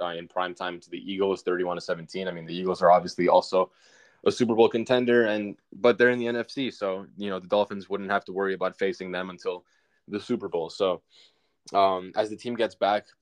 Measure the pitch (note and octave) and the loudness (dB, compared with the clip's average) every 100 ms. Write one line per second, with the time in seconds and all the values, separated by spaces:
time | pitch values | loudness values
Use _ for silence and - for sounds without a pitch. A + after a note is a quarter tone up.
0 | F2 E2+ E2+ F2+ F2+ F2 F2+ E2+ - E2+ | -6 -6 -8 -6 -6 -6 -8 -8 -12 -12
1 | F2 F#2+ G2 F#2 F2+ F2+ F2+ F2 - E2+ | -8 -2 0 0 -2 -2 -2 -4 -4 -6
2 | E2 F#2+ F#2 E2+ D#2+ F2 F#2 F2+ F2 F2 | -6 -8 -8 -8 -8 -4 -4 2 6 6
3 | F2 - F2 F2+ - F#2 - _ _ _ | 4 0 4 4 4 0 0 _ _ _
4 | _ _ - - A#2 A2+ A2 A#2 A2 B2 | _ _ -2 0 2 4 4 4 0 2
5 | A#2+ A#2+ A2 G#2+ G#2 - _ F#2+ A#2+ A2+ | 4 4 4 0 -4 -10 _ 0 2 6
6 | B2 B2 A#2 A#2+ A2+ C#3 B2+ - G2 F#2+ | 4 4 -2 -4 -6 -6 -6 -4 -4 -4
7 | F#2+ F2+ G2+ F#2+ F2+ G#2 G2+ G2+ F#2 G2 | -8 -10 -6 -6 0 2 2 -2 -6 -6
8 | G2 G2+ - F#2 G2 F#2 F#2 - F#2+ F2+ | -2 -2 -2 -4 -2 -2 -4 -2 -2 -2
9 | F#2 F#2 F#2 F2+ F#2+ F2+ - _ _ _ | -6 -6 -6 -8 -8 -8 -12 _ _ _
10 | - G2+ - A#2 G2 E2+ D#2+ - F#2+ E2+ | -10 -10 -4 -4 -2 -4 -4 -2 0 0
11 | _ _ _ _ _ _ - G2 F#2+ F#2 | _ _ _ _ _ _ -2 2 2 2
12 | F#2 A2 G#2+ G#2 A#2+ A#2 A2 - G2 G#2 | -4 -4 -4 -6 -8 -2 -4 0 0 0
13 | - _ | -4 _